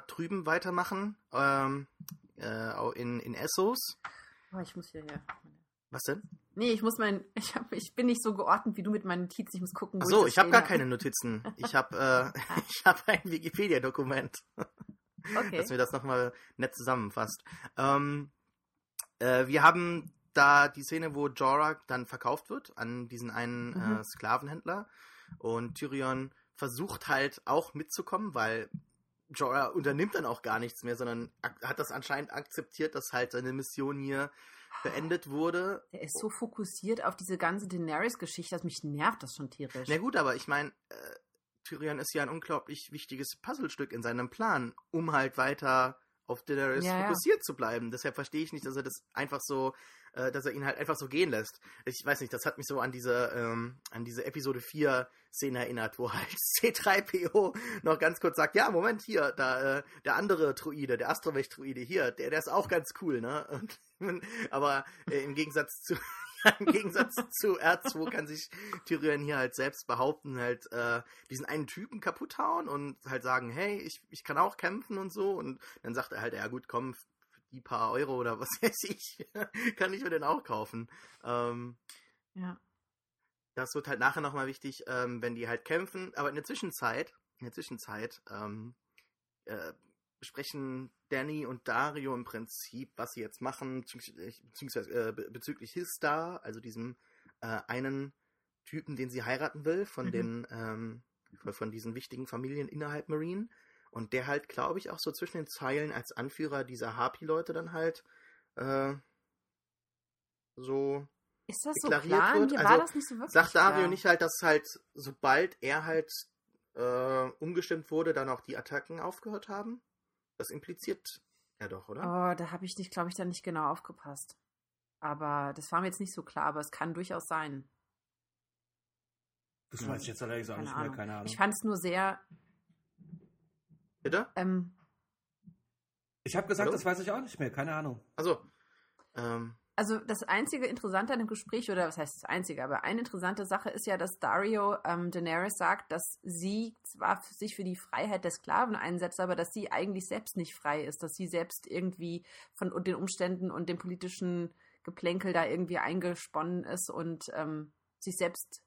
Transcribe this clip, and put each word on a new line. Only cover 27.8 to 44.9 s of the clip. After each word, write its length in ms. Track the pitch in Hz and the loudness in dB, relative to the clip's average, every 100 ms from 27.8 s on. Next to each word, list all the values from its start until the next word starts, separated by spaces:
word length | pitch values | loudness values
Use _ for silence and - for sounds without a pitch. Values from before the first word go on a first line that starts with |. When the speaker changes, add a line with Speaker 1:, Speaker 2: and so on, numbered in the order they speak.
| 156 - - 190 214 | -6 -6 -2 -2 -2
Speaker 1:
weil 340 | 131 110 113 107 - - _ _ _ _ | 0 0 0 -4 -10 -12 _ _ _ _
Jorah 380 | 143 135 135 131 | -2 2 4 2
unternimmt 480 | 180 143 143 208 - | 2 2 2 2 0
dann 100 | 131 | 0
auch 160 | 117 | -2
gar 160 | 117 110 | 0 0
nichts 240 | 117 - | -2 -6
mehr, 140 | 120 120 | -6 -2
sondern 340 | 120 117 117 _ | -2 -4 -6 _
ak-, 200 | - - | -6 -4
hat 160 | - - | -4 -4
das 140 | 147 | -4
anscheinend 400 | 135 - 143 147 | -6 -4 -4 -4
akzeptiert, 600 | - - - - - 156 139 | -10 -8 -8 -8 -4 -2 -2
dass 160 | - | -4
halt 200 | 123 123 | -2 0
seine 200 | 123 127 | -2 -4
Mission 460 | 135 135 - 139 139 | -4 -6 -4 -4 -2
hier 320 | 135 139 143 - - - - - | -2 -2 -2 -8 -20 -20 -16 -6
beendet 460 | 127 139 160 175 143 | -4 -2 0 -2 -2
wurde. 540 | 147 165 175 190 202 - | 0 2 2 -2 -4 -8
Speaker 2:
Der 100 | 170 | -10
ist 160 | 156 - | -6 -4
so 120 | 214 | -4
fokussiert 760 | - 226 - 190 - 196 226 | -4 -6 -4 -8 -4 -2 0
auf 120 | - - | 0 -2
diese 220 | 175 180 | -4 0
ganze 300 | 170 196 196 | 0 0 -4
Daenerys-Geschichte, 840 | 180 160 156 226 240 170 - - 175 | -4 0 0 0 -2 -8 -8 -6 -4
dass 80 | |
mich 160 | 175 - | -4 -6
nervt 400 | 151 147 185 220 | -6 0 0 0
das 120 | 131 - | -8 -10
schon 140 | 139 | -10
tierisch. 380 | - 135 127 127 | -8 -8 -6 0
Speaker 1:
Na 100 | 156 | 0
gut, 180 | 240 - | 2 2
aber 180 | 139 | 2
ich 140 | 113 - | 2 0
mein, 240 | 143 151 - _ | 0 0 -10 _
äh, 60 | 57 69 - - _ _ _ | -16 -14 -16 -20 _ _ _
Tyrion 340 | - 139 151 147 | -14 -6 -4 -4
ist 120 | - | -2
ja 80 | 151 | -2
ein 60 | 135 | -2
unglaublich 600 | 160 - 147 - 147 - | -4 -4 -4 -4 -12 -12
wichtiges 460 | 147 - 135 135 - | -14 -10 -8 -8 -8
Puzzlestück 520 | - 269 233 - 139 | -8 -4 -6 -4 -6
in 100 | 117 | -4
seinem 280 | 117 120 127 | -2 -2 -4
Plan, 440 | - 220 151 120 - _ | -2 2 2 0 -8 _